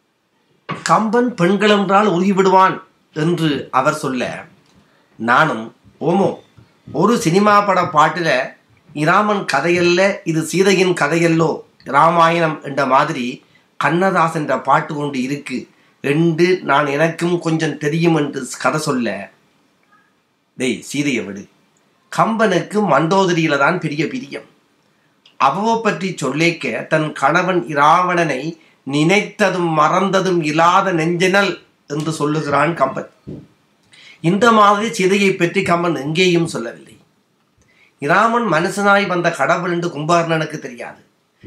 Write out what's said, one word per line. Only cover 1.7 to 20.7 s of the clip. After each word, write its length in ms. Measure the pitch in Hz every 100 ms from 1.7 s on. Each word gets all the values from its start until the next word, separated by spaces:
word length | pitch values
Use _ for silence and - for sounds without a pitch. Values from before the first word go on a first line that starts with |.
என்றால் 340 | 202 190 196 214
உருகிவிடுவான்" 680 | 170 190 190 190 185 185 139 - _ _ 156
என்று 340 | 160 170 160 135 -
அவர் 280 | 131 135 151
சொல்ல, 220 | 139 127 95 82 - _ _ _ _ _ _ -
நானும், 460 | 113 131 156 113 113 - _ _
"ஓமோ, 300 | 147 190 165 - _ - - _ -
ஒரு 220 | 143 202 233
சினிமா 360 | 165 185 208 208
பட 220 | 202 185 170
பாட்டுல 400 | 151 160 165 165 127 139 - _ _ _
இராமன் 540 | 147 156 190 214 202 165
கதையல்ல, 540 | 139 170 175 175 175 196 -
இது 160 | - 160
சீதையின் 500 | 156 170 196 180 180
கதையல்லோ, 560 | - 143 165 170 165 160 107 - _ -
ராமாயணம்" 720 | 139 160 170 165 170 160 147
என்ற 200 | 143 135 127
மாதிரி 400 | 135 151 139 120 151 _ _ _ _
கண்ணதாசன் 600 | 147 170 190 180 160 165
என்ற 140 | 139 127
பாட்டு 300 | 135 147 160 151
ஒன்று 240 | 156 131
இருக்கு 380 | 127 143 - 127 - _ _ _
என்று 440 | 139 147 170 156 175 185
நான் 220 | - 139 143
எனக்கும் 480 | 143 165 160 175 170
கொஞ்சம் 400 | 165 160 151 -
தெரியும் 380 | 147 165 170 156
என்று 240 | 139 139 123 -
கதை 220 | 139 151
சொல்ல, 280 | 151 127 113 95 98 _ _ _ _ _ _ _ _ _ _ _ _ -
"டேய், 220 | 127